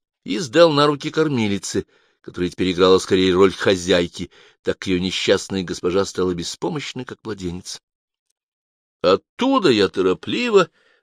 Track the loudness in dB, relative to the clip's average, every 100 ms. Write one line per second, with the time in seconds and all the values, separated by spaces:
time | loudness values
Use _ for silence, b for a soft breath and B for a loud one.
0 | _ _ -8 -6 0 4 4 4 2 0
1 | -4 -2 0 0 0 -2 -4 -6 -6 _
2 | _ _ -14 -6 -6 -2 -2 4 4 4
3 | 2 2 4 4 4 2 0 0 2 0
4 | 0 -8 -14 b b b -8 -6 -2 -2
5 | -2 -2 0 0 0 -6 -6 -6 -2 -2
6 | -2 -2 -4 -4 -8 -8 -8 -6 -10 -12
7 | -14 -14 -12 -10 -10 -10 -14 -18 _ _
8 | _ _ _ _ _ _ _ _ _ _
9 | 0 0 _ -4 0 2 2 2 2 0
10 | -2 -2 -4 -4 2 2 2 _ _ _